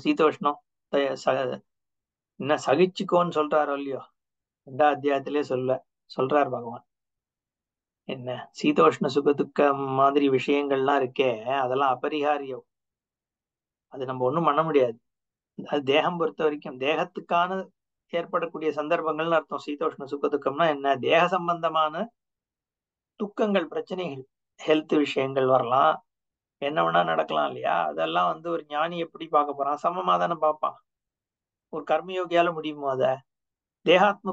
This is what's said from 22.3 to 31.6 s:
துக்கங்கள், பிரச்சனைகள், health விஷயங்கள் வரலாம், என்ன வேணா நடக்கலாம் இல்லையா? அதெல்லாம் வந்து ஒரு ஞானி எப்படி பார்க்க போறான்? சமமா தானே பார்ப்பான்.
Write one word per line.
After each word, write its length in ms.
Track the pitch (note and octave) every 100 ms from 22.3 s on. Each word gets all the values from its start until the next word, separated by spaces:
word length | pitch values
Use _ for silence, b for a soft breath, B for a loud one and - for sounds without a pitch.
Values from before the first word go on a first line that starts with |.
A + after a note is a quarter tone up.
| _ _ _ _ _ _ _ _ -
துக்கங்கள், 460 | - - G#3+ G3 D#3+
பிரச்சனைகள், 560 | D#3+ D#3+ F#3 E3+ C3+ - _ _ -
health 340 | - D#3 D#3 D#3
விஷயங்கள் 500 | C#3+ C#3+ C3+ C3+ C3
வரலாம், 500 | C3 A#2+ C3 D#3 - - _ _ _ _ _
என்ன 160 | C#3+ D#3+
வேணா 200 | E3 E3
நடக்கலாம் 420 | E3 D#3+ D#3 D#3 C#3+
இல்லையா? 300 | B2+ C3+ E3+
அதெல்லாம் 460 | D#3 D3+ E3 E3+ F3+
வந்து 160 | E3 E3+
ஒரு 140 | E3 D3+
ஞானி 280 | D3 E3 F3
எப்படி 280 | E3 - D#3+
பார்க்க 300 | D3 D3 C#3
போறான்? 220 | C#3 D3
சமமா 320 | F3 F3+ F3+ F3
தானே 160 | F3
பார்ப்பான். 420 | E3 D3+ D3+ - - _ _ _ _ _ _ _ _